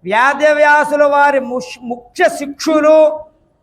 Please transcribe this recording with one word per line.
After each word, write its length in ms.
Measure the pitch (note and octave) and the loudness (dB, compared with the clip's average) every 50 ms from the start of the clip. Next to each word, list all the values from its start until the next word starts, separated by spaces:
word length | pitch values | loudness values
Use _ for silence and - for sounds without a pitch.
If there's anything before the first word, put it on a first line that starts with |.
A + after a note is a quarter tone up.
| E3 | _
వ్యాధ్యవ్యాసుల 1000 | F3+ G3+ A3 B3 C#4 C#4+ C#4 D4 D4+ D4 D4 D4 D4 D4 D4+ D4 D4 D4 D4 D4 | -4 -2 0 0 0 0 0 0 0 2 2 2 4 4 2 2 0 0 0 0
వారి 360 | C#4+ C#4+ C#4+ C#4+ C#4+ C#4+ C4+ | 2 2 2 2 2 0 -2
ముష్-, 380 | A#3+ A#3 B3 B3+ B3+ - - - | -4 -4 -8 -10 -10 -10 -18 -16
ముఖ్య 420 | B3+ A#3 B3 A#3+ - _ _ - F4+ | -12 -12 -12 -12 -14 _ _ 0 0
శిక్షులు, 960 | D#4 - - C#4+ C#4 C#4 - - D#4 D#4+ D4+ D4 D4+ D#4 D#4 D#4 D4+ D#4 D4+ - _ _ _ _ _ _ _ | 0 0 -4 -10 -12 -12 -8 -4 -2 0 2 2 4 4 4 4 2 0 -6 -14 _ _ _ _ _ _ _